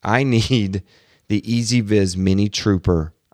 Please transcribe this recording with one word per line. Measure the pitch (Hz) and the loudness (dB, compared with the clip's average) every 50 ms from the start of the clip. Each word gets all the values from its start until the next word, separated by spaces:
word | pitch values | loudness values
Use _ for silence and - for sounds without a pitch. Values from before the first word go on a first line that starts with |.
| - | -4
I | 101 110 127 139 | -2 0 0 0
need | 135 120 113 104 - 135 117 101 95 98 95 - _ _ _ _ _ _ _ _ - | 2 2 0 0 0 0 0 0 -2 -4 -6 -8 _ _ _ _ _ _ _ _ -4
the | 110 104 - | -4 -4 -2
EasyViz | 110 120 120 117 107 123 120 107 101 107 104 98 92 87 | -2 -2 -2 -2 0 0 0 0 2 2 2 2 2 0
Mini | 92 92 95 95 98 104 104 | 0 0 2 2 2 0 0
Trooper. | - - - 107 98 90 - 95 87 80 78 78 - _ _ _ | -2 -2 0 2 0 2 2 2 0 0 0 -4 -8 _ _ _